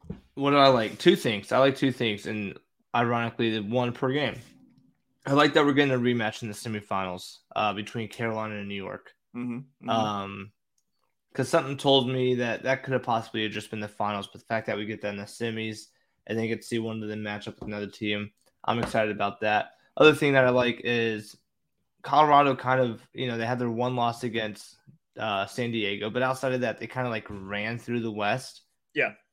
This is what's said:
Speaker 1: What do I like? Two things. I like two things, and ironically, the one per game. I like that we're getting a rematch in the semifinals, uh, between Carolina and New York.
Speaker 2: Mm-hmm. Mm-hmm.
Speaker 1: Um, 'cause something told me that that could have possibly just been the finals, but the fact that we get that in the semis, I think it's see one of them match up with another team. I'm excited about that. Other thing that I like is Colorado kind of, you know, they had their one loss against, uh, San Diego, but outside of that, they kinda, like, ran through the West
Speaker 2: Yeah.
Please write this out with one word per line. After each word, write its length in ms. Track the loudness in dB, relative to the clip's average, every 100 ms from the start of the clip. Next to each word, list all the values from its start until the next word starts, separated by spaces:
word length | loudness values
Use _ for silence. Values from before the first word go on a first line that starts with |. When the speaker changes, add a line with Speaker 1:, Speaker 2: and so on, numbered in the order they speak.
| -16 -16 -14 -4
Speaker 1:
What 160 | 2
do 60 | 6
I 100 | 8
like? 300 | 6 2 2
Two 160 | 6 6
things. 360 | 4 -2 0
I 80 | 4
like 160 | 4 4
two 140 | 0
things, 360 | 0 -2 -2 -6
and 300 | -6 -6 -10 _ _ _
ironically, 580 | 0 2 0 -2 -2 0
the 100 | 0
one 300 | -2 0 0
per 180 | -2 -2
game. 240 | 0 -2 -6 -14 -20 _ _ _ _ _ _ 0
I 80 |
like 200 | 4 6
that 120 | 6 4
we're 80 |
getting 200 | 4 4
a 40 | 4
rematch 460 | 2 2 0 -4
in 60 | -8
the 40 |
semifinals, 840 | -10 -8 -8 -4 -4 -4 -8 -12 -18 -10 -2
uh, 180 | -2
between 360 | -2 -6 -8 -8
Carolina 460 | -6 -4 -4 -6 -8
and 100 | -8
New 80 | -8
York. 380 | -8 -12 -16 _ _ -10
Speaker 2:
Mm-hmm. 220 | -8 -10
Mm-hmm. 320 | -12 _ -4
Speaker 1:
Um, 600 | -2 -2 -4 -8 -10 -14 _ _ _ _ _ _ _ _
'cause 160 | -6 0
something 280 | 0 0 -2
told 320 | 4 4 4
me 260 | 0 0 0
that 280 | -2 -2
that 200 | -2 -2
could 100 | -2
have 100 | -2
possibly 440 | 0 -2 -2 -6 -4
just 200 | -6 -10
been 80 | -10
the 80 | -8
finals, 400 | -4 -4 -4 -8
but 140 | -14
the 60 | -6
fact 200 | -4 -4
that 100 | -6
we 80 | -6
get 160 | -8
that 80 | -8
in 80 | -8
the 60 |
semis, 640 | -10 -8 -6 -6 -6 -8 -14 _ _ _ -6
I 60 | -4
think 160 | -2
it's 160 | -4 -4
see 120 | -4
one 220 | -4 -6
of 60 | -8
them 120 | -8
match 240 | -8 -8 -10
up 80 | -12
with 80 | -10
another 200 | -8 -8
team. 440 | -6 -4 -2 -4 _ _ _
I'm 160 | -2 -2
excited 340 | 0 0 0 0
about 260 | -4 -2
that. 300 | 0 0 0 -10 _ 6
Other 160 | 6 6
thing 180 | 4
that 120 | 6 6
I 40 |
like 300 | 6 2 0
is 520 | -2 0 0 -2 -8 -18 _ _ _ _ _ _
Colorado 520 | 2 6 8 8 6 4
kind 240 | 0 2
of, 200 | 2 -2 -10
you 140 | -8 -4
know, 100 | -2
they 80 | -2
had 120 | -2
their 100 | -2
one 260 | -2 -2 0
loss 280 | -2 -2
against, 540 | -4 -4 -4 -8 -18 -20 _ -20 _ -8
uh, 260 | -4 -2 -2
San 240 | -4 -2
Diego, 380 | -2 -2 -2 -4
but 140 | -2
outside 300 | -2 0 -2
of 80 | -2
that, 180 | -2 -4
they 80 | -8
kinda, 220 | -6 -4
like, 160 | -4 -8
ran 480 | -12 -8 -6 -6 -6
through 220 | -6 -4
the 120 | -4
West 500 | -2 0 -2 -4 -18 _ _ _
Speaker 2:
Yeah. 200 | -4 -4 -4 _